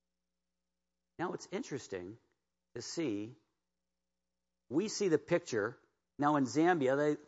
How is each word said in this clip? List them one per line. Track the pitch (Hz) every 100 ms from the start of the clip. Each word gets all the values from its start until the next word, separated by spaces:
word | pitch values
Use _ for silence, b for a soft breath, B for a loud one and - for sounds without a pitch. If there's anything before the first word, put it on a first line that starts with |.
| _ _ _ _ _ _ _ _ _ _ _ -
Now, | 180
it's | 180 -
interesting | 196 - 139 - 95 90 117 _ _ _ _ _
to | 120
see. | - 170 147 101 110 127 _ _ _ _ _ _ _ _ _ _ _ _ -
We | 139 208
see | - 196
the | 151
picture. | - 170 - 113 107 - _ _ _ -
Now, | 143 147
in | 123
Zambia, | 135 170 170 127 139
they | 151 147